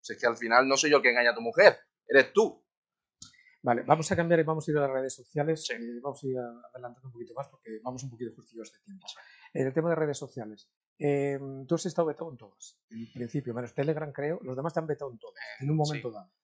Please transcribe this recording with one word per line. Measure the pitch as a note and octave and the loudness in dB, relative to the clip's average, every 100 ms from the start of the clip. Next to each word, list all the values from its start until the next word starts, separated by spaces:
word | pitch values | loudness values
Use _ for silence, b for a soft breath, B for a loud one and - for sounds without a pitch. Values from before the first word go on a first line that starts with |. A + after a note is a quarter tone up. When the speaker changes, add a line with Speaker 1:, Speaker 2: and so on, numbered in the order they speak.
Speaker 1:
Si | - | -12
es | A2 | -2
que | B2 | -2
al | A#2 | -2
final | A#2 A#2 C3+ | 4 4 6
no | C3+ | 2
soy | D3+ | 4
yo | C#3+ | 6
el | |
que | B2 | 6
engaña | A#2+ A#2+ | 4 2
a | |
tu | A2+ | 2
mujer, | A#2 A#2 G3 B2+ _ _ _ | -2 8 8 8 _ _ _
eres | C3+ C3 | 6 6
tú. | - G#3+ - _ _ _ _ _ _ - b b b | 4 2 0 _ _ _ _ _ _ -20 b b b
Speaker 2:
Vale, | B2+ A#2+ | -2 -2
vamos | - D3+ D#3 | 4 2 2
a | F3 | -2
cambiar | E3+ E3+ | 2 2
y | |
vamos | D#3 D#3+ D#3 | 2 -2 -2
a | |
ir | D3+ | 0
a | |
las | C#3+ | 0
redes | C3+ C3 | -2 -4
sociales. | - B2+ D3+ D3 D#3+ - | -8 -8 -2 0 -2 -4
Speaker 1:
Sí. | |
Speaker 2:
Eh, | A#2 A#2 A#2+ | -6 -8 -10
vamos | C3+ C3 | -10 -8
a | C#3 | -6
ir | B2+ | -6
a-, | A#2+ A#2+ B2 | -6 -12 -20
adelantando | B2+ B2 A#2+ C3 | -16 -16 -16 -20
un | |
poquito | A#2 A2+ | -16 -14
más | A#2 C#3 | -12 -12
porque | _ - A2 | _ -16 -12
vamos | A#2 B2+ | -10 -10
un | C3 | -12
poquito | A#2 A#2 | -10 -12
justillos | A2+ - A2+ G#2+ | -12 -20 -18 -18
de | _ | _
tiempo. | - G3 - - b b b | -20 -20 -20 -20 b b b
En | - C3+ | -4 -2
el | |
tema | C3+ E3 | -2 -2
de | D#3+ | 0
redes | D#3 C#3 | -2 -4
sociales, | C#3 - G#2+ G#2 - _ _ _ | -8 -10 -10 -12 -20 _ _ _
em, | C#3+ C#3+ C#3 C#3 C#3 C3+ C3 | 0 0 0 -4 -8 -12 -2
tú | |
has | E3 | -2
estado | F#3 D#3+ E3 | -2 0 -2
vetado | D3 E3 | -2 -10
en | C3 | -12
todas, | G#2 _ - _ _ | -20 _ -20 _ _
en | A2+ A2+ | -16 -14
principio, | - A#2+ D3 B2 | -10 -6 -6 -6
menos | A#2 A#2+ | -8 -8
Telegram, | - C#3+ D3+ D3+ | -4 -2 -2 -4
creo. | C3+ C#3+ D#3+ | -6 -6 -6
Los | C3 B2+ | -6 -4
demás | D#3 | -2
te | D#3+ | -4
han | D#3+ | -4
vetado | C#3+ C#3 | -6 -6
en | A#2 | -12
todas, | A2 - B2 A2+ | -20 -16 -16 -8
Speaker 1:
Eh, | |
Speaker 2:
en | C3+ | 0
un | D#3 | 2
momento | D3 D3 A#2+ | 0 -2 -8
Speaker 1:
sí. | |
Speaker 2:
dado. | G#2+ F#2 _ | -10 -18 _